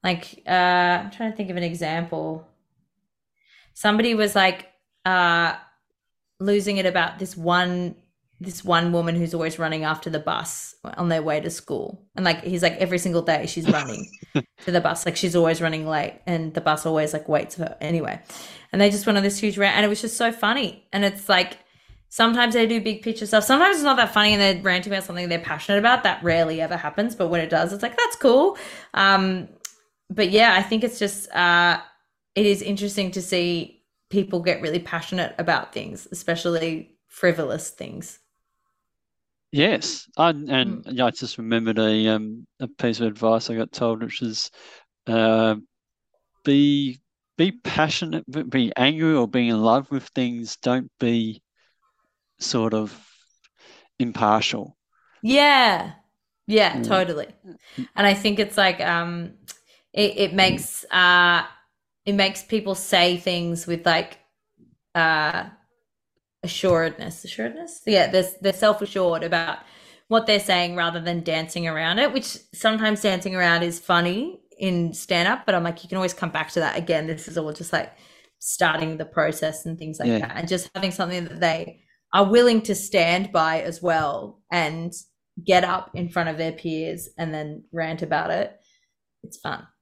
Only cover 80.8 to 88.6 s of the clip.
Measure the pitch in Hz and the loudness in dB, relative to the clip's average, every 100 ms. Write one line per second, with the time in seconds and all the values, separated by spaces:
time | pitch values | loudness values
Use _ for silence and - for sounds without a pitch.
80.8 | 190 185 180 180 170 170 170 160 170 - | -6 -4 -4 -4 -8 -2 0 0 -6 -16
81.8 | _ _ _ 185 196 233 240 226 214 196 | _ _ _ 4 6 8 6 4 2 -4
82.8 | - 196 170 180 190 170 160 160 - 170 | 0 2 2 2 0 0 2 0 -4 -4
83.8 | 175 160 151 - - - _ 175 156 160 | -2 0 0 -4 -10 -16 _ -2 -2 -4
84.8 | 170 - - _ _ - 170 180 180 185 | -10 -12 -20 _ _ -12 2 4 4 -2
85.8 | - - 175 180 165 156 165 160 170 156 | -4 -8 -6 -2 -4 -2 -6 -6 -6 -6
86.8 | 160 170 - - 165 156 151 151 - 165 | -6 -8 -12 -8 -8 -6 -10 -12 -12 -6
87.8 | 160 160 156 156 160 170 - - | -6 -6 -2 -2 0 -2 -4 -8